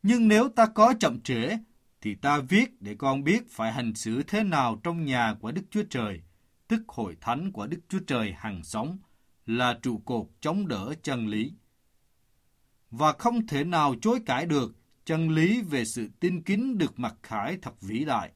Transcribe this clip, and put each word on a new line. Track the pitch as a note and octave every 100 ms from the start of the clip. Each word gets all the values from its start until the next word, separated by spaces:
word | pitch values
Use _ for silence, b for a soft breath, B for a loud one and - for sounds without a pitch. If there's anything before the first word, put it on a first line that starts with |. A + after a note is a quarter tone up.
Nhưng | G3 A#3+ A3
nếu | G#3+ C4
ta | - A3
có | A3 A3+ A3
chậm | E3 A#2+
trễ, | - B2 B2 A3 - _ _ _
thì | G#2+ G2
ta | C#3+ D3
viết | B2+ G3 B3+ _
để | G2+ G#2+
con | C#3 C3+
biết | C#3+ A3 A#3
phải | - A2+
hành | A#2 A#2 A2
xử | A2+ A#2
thế | D#3 G#3
nào | G#3 D#3 B2 G#2+
trong | E3+ E3+ D3+
nhà | B2+ A#2 A2
của | A2
Đức | D#3+ F#3+
Chúa | G#3+ G#3
Trời, | C3 G#2+ F2 E2 _ _ _ _
tức | A3 A3+
hội | - G#2 D#2+
thánh | - B2 F#3+
của | F#3+ G#2
Đức | E3+ _
Chúa | F#3+ -
Trời | B2+ G#2+ E2+
hằng | A2 F#2
sống, | D#2+ - C3 F#3+ b b b _ -
là | A#2 B2 A#2
trụ | B2+ A2 -
cột | A#2+ G2 _
chống | D#3 F#3 F#3+
đỡ | G#2+ G2+ D#3
chân | - B2+ G#2+
lý. | G#2+ B2+ F3+ _ _ _ _ _ _ _ _ _ _ _ _ _
Và | A2+ D3+
không | D3 A#3+ A#3+ A3
thể | D3
nào | D#3 E3+ D3 A#2
chối | G#3+ B3 A3
cãi | B2+ E3+
được | D3 A#2 - _ _ -
chân | D#3+ E3
lý | D#3 E3+ A#3+
về | F#3+ C#3 A2
sự | B2 G#2+ -
tin | F3+ F3
kính | E3 G3 C4 A3+
được | D#3 -
mặc | A#2+ -
khải | - A2 A2 F3+
thật | C#3+ -
vĩ | F#2+ A2 D3+
đại. | A#2 E2+